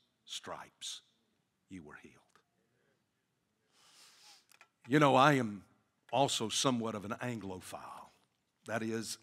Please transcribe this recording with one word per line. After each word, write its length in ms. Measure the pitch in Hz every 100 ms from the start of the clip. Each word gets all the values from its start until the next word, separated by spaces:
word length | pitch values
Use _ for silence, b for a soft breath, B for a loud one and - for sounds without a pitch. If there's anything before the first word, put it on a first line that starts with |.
| _ _ -
stripes 760 | - - 78 - _ - - _ _ _ _ _ _ -
you 120 | 95
were 160 | 73 73
healed. 120 | - - _ _ _ _ _ _ _ _ _ _ _ _ _ _ _ b b b b b b b b b - _ -
You 120 | 143
know, 160 | 147 131
I 180 | 143
am 300 | 139 113 101 - _ _ _ -
also 380 | 120 135 - 110
somewhat 460 | - 139 123 113 104
of 100 | 98
an 100 | 117
Anglophile. 880 | 123 117 95 92 - 78 - - - _ _ _ _ _ -
That 160 | 113
is, 340 | 113 113 104 -